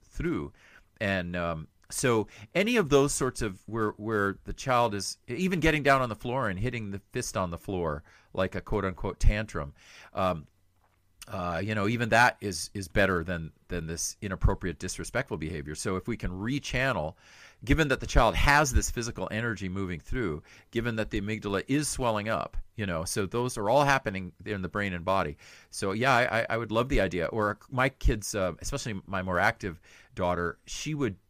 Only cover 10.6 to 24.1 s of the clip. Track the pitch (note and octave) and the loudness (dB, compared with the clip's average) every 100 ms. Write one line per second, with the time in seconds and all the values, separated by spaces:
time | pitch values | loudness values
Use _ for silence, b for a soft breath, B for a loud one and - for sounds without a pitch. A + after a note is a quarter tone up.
10.6 | _ _ _ _ _ _ - G2 F2 E2 | _ _ _ _ _ _ -12 -6 -4 -4
11.6 | G2+ G#2+ G2+ A#2 A#2 A2+ A#2+ - G2+ E2+ | -2 0 0 0 4 6 6 4 -4 -6
12.6 | - G#2 F2+ - F#2+ F2+ E2 F2 D#2 - | -8 -8 -2 2 4 4 0 -4 -6 -12
13.6 | - F2 D#2+ E2 - - G2+ F#2+ - F#2+ | -10 -8 -6 -6 -6 -8 -8 2 4 4
14.6 | F#2 D#2+ F#2 - E2+ A#2+ C3+ F#2+ D#2+ E2+ | 0 -4 -6 -6 -4 -4 -4 -4 -4 -6
15.6 | C#2+ D#2 A2 F#2 - G#2+ F#2+ F#2 A2 C#3 | -8 -6 -4 -2 -4 -6 -6 -6 -4 -4
16.6 | - B2+ C3+ G#2+ D#2 B B B B B | -4 -2 0 0 -4 B B B B B
17.6 | - C#3+ D3+ B2 A#2 D3 A2+ F2 - C#3+ | 2 2 4 0 2 4 6 6 6 6
18.6 | D3+ A#2 - - A#2 - F#2 G#2+ A#2 G2 | 6 2 2 -2 -4 -6 -4 -2 -2 -2
19.6 | F#2+ F#2+ F#2+ E2+ - C3 G#2 D2+ B B | -4 -4 -4 -6 -4 -2 -2 -4 B B
20.6 | B A2+ A#2 A2 G#2 A2 G2+ A2 G#2 G2 | B -4 -2 -2 -2 -2 -2 -4 -2 -2
21.6 | - C#3 D3 - B2 G#2+ G#2 G#2 - - | 0 0 0 0 0 0 -2 -2 -4 -6
22.6 | - - G2+ E2 E2+ - F#2+ A#2 B2 A#2 | -8 -6 -2 -2 -2 -2 -2 -2 -2 -2
23.6 | G2+ C3+ C#3+ C3+ - | 2 4 6 4 0